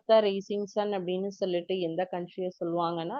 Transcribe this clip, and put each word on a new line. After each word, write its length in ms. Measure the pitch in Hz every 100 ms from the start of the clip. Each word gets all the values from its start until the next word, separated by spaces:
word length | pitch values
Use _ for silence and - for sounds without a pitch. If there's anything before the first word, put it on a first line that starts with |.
the 140 | - 220
Rising 420 | 214 196 196 202 202
Sun 240 | 214 208
அப்படின்னு 380 | 196 175 185 202
சொல்லிட்டு 440 | 196 190 175 175 185
எந்த 220 | 170 165 185
கண்ட்ரிய 420 | 180 175 - 185
சொல்லுவாங்கன்னா, 640 | - 175 170 170 170 165 254